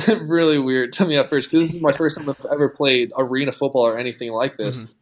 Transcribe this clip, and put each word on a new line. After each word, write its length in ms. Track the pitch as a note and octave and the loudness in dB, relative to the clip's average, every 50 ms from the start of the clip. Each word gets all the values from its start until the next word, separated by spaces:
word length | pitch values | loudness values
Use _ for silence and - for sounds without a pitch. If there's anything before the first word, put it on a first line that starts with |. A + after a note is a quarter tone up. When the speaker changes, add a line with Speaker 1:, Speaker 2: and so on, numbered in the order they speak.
| D3 - | 2 2
Speaker 1:
<laughs> 140 | A3 - | 2 2
really 380 | D#3+ D3+ E3 E3+ E3 D#3 D3+ D3 | 0 0 2 2 4 4 4 2
weird 320 | C3+ C3 C3 C3 B2 A#2+ - | 2 0 0 0 0 0 0
to 120 | - G3 | 0 0
me 100 | E3+ D3+ | 2 2
at 140 | C#3 B2+ - | 2 2 2
first, 200 | - C#3 B2+ - | 0 -2 0 2
'cause 100 | - D#3+ | 2 2
this 120 | E3 D#3+ D#3+ | 2 2 -2
is 60 | E3+ | -2
my 120 | D#3+ D3+ C#3 | 0 0 2
Speaker 2:
<laughs> 40 | - | 2
Speaker 1:
first 200 | E3 D3+ C#3 - | 0 -2 -2 -4
time 120 | D#3 C#3+ | -6 -8
I've 160 | C3+ - - - | -8 -6 -6 -4
ever 180 | D3+ D3 D3 C#3 | -2 0 0 0
played 420 | - - D3+ C#3 C3 B2 A#2+ A#2+ - - | 0 0 0 2 2 2 2 0 -2 -2
arena 340 | C3+ B2 B2+ C3 C#3+ C#3 | -2 -2 -2 -2 -2 -4
football 340 | B2 - C#3+ C#3 - C3 A#2+ A#2 | -4 -2 -2 -2 2 2 2 2
or 100 | A2 A#2 | 2 0
anything 340 | B2 B2+ A2+ - B2 A#2 | -4 -6 -8 -8 -8 -6
like 260 | A2+ A2+ B2+ C#3 C3+ - | -4 -2 -2 -2 -2 -4
this. 280 | G#2+ G#2 B2+ B2 A2+ | -6 -4 -4 -6 -8
Speaker 2:
Mm-hmm. 60 | A2+ - _ | -10 -14 _